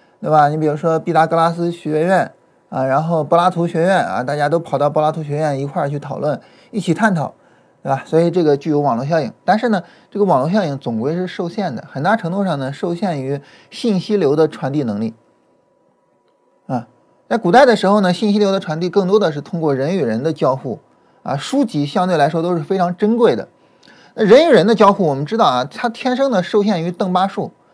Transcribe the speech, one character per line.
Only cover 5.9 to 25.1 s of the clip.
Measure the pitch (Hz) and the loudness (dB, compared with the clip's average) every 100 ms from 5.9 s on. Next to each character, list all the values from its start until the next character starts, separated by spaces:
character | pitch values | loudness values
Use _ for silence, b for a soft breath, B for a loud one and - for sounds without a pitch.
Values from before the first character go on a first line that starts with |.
| 147 | -6
讨 | 143 - | -8 -6
论， | 151 127 b b b | -4 -4 b b b
一 | 220 | -6
起 | 180 | -2
探 | 160 214 | 0 0
讨， | 175 131 - b b b b | 0 -4 -10 b b b b
对 | - | -4
吧？ | 135 - | -4 0
所 | 160 | 0
以 | 170 | 2
这 | 175 | 2
个 | 156 139 | 2 0
具 | 160 | 0
有 | 147 | 0
网 | 143 117 | 0 -2
络 | |
效 | 139 170 | -2 -2
应。 | 120 - | -2 -4
但 | - 208 | 0 0
是 | 240 | 0
呢， | 196 - B B | -2 -4 B B
这 | 202 | -2
个 | |
网 | 196 143 | 2 2
络 | 143 | 2
效 | 214 | 0
应 | 165 139 | -2 -4
总 | 123 113 | -6 -4
归 | 127 | -2
是 | 170 180 | -4 -6
受 | - 170 | -6 -6
限 | 170 185 220 | -4 -6 -6
的， | - | -10
很 | 170 | -4
大 | 165 226 | -2 -2
程 | 165 | -2
度 | 190 | -2
上 | 190 143 | -2 -2
呢， | 135 | -4
受 | 139 180 | -4 -6
限 | 170 196 151 | -4 -4 -4
于 | 131 143 - b b | -4 -6 -10 b b
信 | - 240 190 | -6 -2 -2
息 | - 208 | 0 2
流 | 151 | 2
的 | 151 156 | 4 2
传 | - 135 | 0 -6
递 | 147 | -4
能 | 123 104 | -2 -4
力。 | 113 113 _ _ _ _ _ _ _ _ _ _ _ _ _ _ - | -6 -8 _ _ _ _ _ _ _ _ _ _ _ _ _ _ -8
啊， | 123 - _ _ _ - | -8 -8 _ _ _ -4
在 | 226 | -2
古 | 180 | 4
代 | 202 269 | 6 6
的 | 214 | 4
时 | 190 | 2
候 | 208 | 2
呢， | 185 | 2
信 | 175 214 | 0 0
息 | 208 | 2
流 | 202 | 0
的 | 190 | 0
传 | - 156 | -4 -6
递 | 175 | -2
更 | 196 185 | 0 2
多 | 208 | 2
的 | 180 | 2
是 | 147 | -2
通 | 143 170 | -6 -4
过 | 156 | -2
人 | 135 139 190 | 0 0 -2
与 | |
人 | 123 110 | -2 -2
的 | 151 | -4
交 | 151 143 131 | -2 0 -2
互， | 135 107 _ b b b | -4 -10 _ b b b
啊， | - 139 | -8 -8
书 | - 269 | -4 -2
籍 | 233 151 | -2 -2
相 | 143 202 185 | -4 -2 0
对 | 170 | 2
来 | 156 | 2
说 | 165 | 0
都 | 170 175 | -2 -2
是 | |
非 | 151 190 | -2 -2
常 | 175 175 | -2 0
珍 | 190 233 | 0 2
贵 | 226 117 | 2 2
的。 | - _ _ b b b b | -4 _ _ b b b b
那 | b | b
人 | 214 240 330 | 6 6 8
与 | |
人 | 226 190 | 6 4
的 | |
交 | 226 202 | 4 4
互， | 202 | 4
我 | 170 | 2